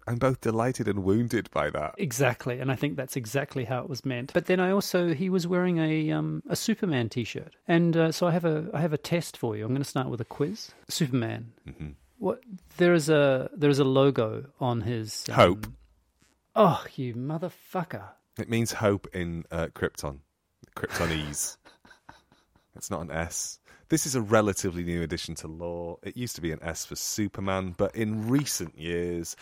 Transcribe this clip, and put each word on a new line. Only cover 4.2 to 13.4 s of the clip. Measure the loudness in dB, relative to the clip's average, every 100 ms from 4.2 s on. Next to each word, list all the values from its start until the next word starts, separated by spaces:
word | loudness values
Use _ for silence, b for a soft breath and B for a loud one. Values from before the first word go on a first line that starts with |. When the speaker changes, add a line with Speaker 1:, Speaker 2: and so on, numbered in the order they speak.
| -2
Speaker 2:
But | -2 2
then | 2
I | 2
also, | 2 2 2 2
he | 0 0
was | 0 2
wearing | 2 2 2
a, | 2 2 0
um, | 0 -2 -4 -4
a | -2
Superman | 0 0 0 0 0
T-shirt, | -2 -6 -8 -12 -10 2
and, | 4 4 4
uh, | 2
so | 2 2
I |
have | 2 0
a, | -2 -2
I | -2
have | 0
a | -2
test | -2 -2 -2 -4
for | -4 -2
you. | -2
I'm |
gonna | -2
start | -2 -4 -4
with | -6
a | -8
quiz. | -4 -4 -4 -14 -18 -10
Superman. | -2 0 0 -2 -6 -12 -16 -18
Speaker 1:
Mm-hmm. | -12 -12 -14 _ -4
Speaker 2:
What, | -4 -4 -10 -20 -14 2
there | 6
is | 6 6
a, | 6 6 4